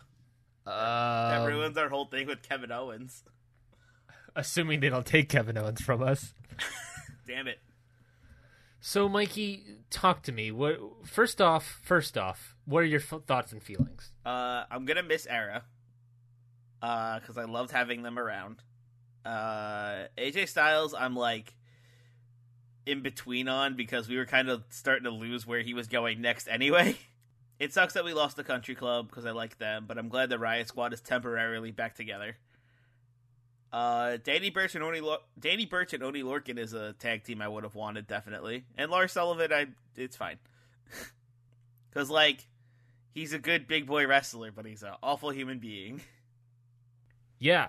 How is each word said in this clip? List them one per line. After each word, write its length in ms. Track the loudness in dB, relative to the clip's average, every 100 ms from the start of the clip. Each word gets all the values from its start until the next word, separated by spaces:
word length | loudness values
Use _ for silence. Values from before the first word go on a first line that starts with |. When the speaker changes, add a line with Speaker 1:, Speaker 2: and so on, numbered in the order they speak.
| -20 _ _ _ _ _ -6
Speaker 1:
That 760 | -2 0 2 2 2 2 2
Speaker 2:
Um, 40 | 2
Speaker 1:
ruins 300 | 0 -2 0
our 140 | 0
whole 160 | 0 -4
thing 200 | -4 -4
with 160 | -6
Kevin 300 | -6 -6 -4
Owens. 500 | -6 -6 -10 -14 -18 -20 _ _ _ _ _ _ _ -20 -20 -10
Speaker 2:
Assuming 460 | -6 -2 0 2 2
they 80 | 4
don't 160 | 2
take 240 | 6 6 6
Kevin 300 | 4 4 0
Owens 240 | -2 -2
from 200 | 0 2
us. 300 | 4 2 -2 -16 -14 -8 -8 -8
Speaker 1:
<laughs> 460 | -12 -14 -16 -16 -10
Damn 220 | -6 -6
it. 100 | -8 _ _ _ _ _ _ -20 -20 -20 -20 -20 _
Speaker 2:
So, 260 | -2 2 4
Mikey, 540 | 4 2 0 -4 -6 -12 -20 -10
talk 320 | 2 4 4
to 100 | 0
me. 180 | -4 -2
What? 280 | 0 0 0 -6 -14 -2
First 340 | 4 4 6
off, 380 | 6 6 2 -6
first 340 | 4 4 4 -2
off, 380 | -2 -4 -12 -14
what 140 | 0 4
are 40 | 4
your 140 | 2
f-, 240 | 0 -6 0
thoughts 260 | 0 0
and 100 | -8
feelings? 500 | -4 0 0 -2 -18 -10
Speaker 1:
Uh, 400 | -4 -2 -2 -2 -4
I'm 160 | -4 0
gonna 160 | 0
miss 240 | 2 0 0
Era, 380 | -2 -2 -6 -10 -20 -20 _ _ _ -20 _ _ _ _ -6
uh, 400 | -2 0 -2 -4
'cause 160 | -8 -8
I 80 |
loved 260 | -4 -4 0
having 320 | 0 0 -2
them 160 | -6 -4
around. 440 | -4 -4 -8 -14 -20 -20 _ _ _ _
Uh, 800 | -6 -4 -2 -4 -4 -4 -4 -6 -8 -4
A 140 | -2
J 160 | 0 0
Styles, 480 | 4 6 6 2
I'm, 200 | 0 -2
like, 400 | 2 0 0 -6 -20 _ _ _ -20 -20 _ -20 -20 -20 -20 -20 -10 -6
in 160 | -4
between 460 | -4 -8 -4 -2 0
on 260 | 0 0 -2
because 320 | -2 -4 -2
we 80 | -2
were 100 | 2
kind 220 | 2 4
of 160 | 0 -4
starting 340 | -4 2 2
to 60 | 0
lose 360 | -4 -6 -6 -2
where 140 | -2
he 140 | -2
was 140 | -6 -2
going 340 | 0 0 0
next 260 | 0 0 -2
anyway. 480 | 2 6 8 6 2
<laughs> 40 | -8 _ _ _ _ -6
It 120 | -2
sucks 220 | 2 2
that 100 | 2
we 80 | 0
lost 200 | 2 0 -2
the 60 |
Country 320 | -4 -4 -4
Club 340 | -4 -2 -2 -2
'cause 120 | -8
I 60 | -6
like 280 | -6 -6 -6
them, 260 | -4 -4 -6
but 100 | -8
I'm 120 | -2
glad 200 | 0 2
the 120 | 0
Riot 260 | 0 0 -2
Squad 260 | -4 -4
is 80 | -4
temporarily 680 | -2 -2 0 0 0 -2 -6
back 240 | -6 -6
together. 420 | -6 -10 -8 -8 -12 _ _ _ _ _ _ _ _ _ _ _ _ _
Uh, 460 | -2 0 2 0 -2
Danny 260 | 0 0 2
Burch 240 | 0 0
and 80 | -2
Oney 180 | -4 -2
Lor-, 200 | -2 -4 -6 -6
Danny 260 | -2 -2
Burch 280 | 0 -2 -2
and 100 | -4
Oney 200 | -4 -4
Lorcan 340 | -4 -4 -4 -8
is 140 | -8
a 180 | -8 -8
tag 280 | -6 -4 -4
team 180 | -6 -8
I 60 | -6
would 160 | -6
have 140 | -8 -8
wanted, 320 | -8 -8 -6
definitely. 560 | -8 -6 -10 -8 -8 -8 -6
And 140 | 0
Lars 220 | 2 2
Sullivan, 400 | 2 0 2 2
I, 140 | 2 0 -6 _ -10
it's 200 | -10 -8
fine. 220 | -10 -10 _ _ _ _ -18
<laughs> 1040 | -16 -16 _ _ _ _ _ _ _ _
'Cause, 180 | -6 2
like, 360 | 6 6 6 -4 _ _ _ _ _ _
he's 200 | -10 -6
a 60 | -2
good 280 | 2 2 2
big 180 | 0 2
boy 200 | 2 6
wrestler, 440 | 6 4 -6 -12
but 140 | -12 -12
he's 160 | -12
an 120 | -12 -4
awful 280 | -2 0 -2
human 280 | -4 -6 -8
being. 420 | -8 -10 -10 -12 -16
<laughs> 40 | _ _ _ _ _ _ _ _ _ _ _ _ 0
Speaker 2:
Yeah, 280 | 4 4